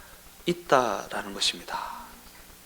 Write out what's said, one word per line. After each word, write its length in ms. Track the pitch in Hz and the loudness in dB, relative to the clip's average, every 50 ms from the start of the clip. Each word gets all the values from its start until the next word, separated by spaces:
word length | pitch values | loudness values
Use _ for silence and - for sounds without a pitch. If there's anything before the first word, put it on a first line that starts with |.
| - - - - - - - - - | -20 -20 -20 -20 -20 -20 -16 -6 -2
있다라는 880 | 175 175 175 175 - 156 131 123 113 98 101 - - - 104 104 101 98 | -2 -2 0 4 6 6 6 6 4 2 -2 -4 -4 -6 -6 -6 -6 -2
것입니다. 460 | 98 - - - 87 87 - - - - - - - - - - - - - - - - - - - - | 0 2 2 0 0 -6 -6 -4 -4 -4 -6 -8 -10 -12 -14 -16 -18 -20 -20 -20 -20 -20 -20 -20 -20 -20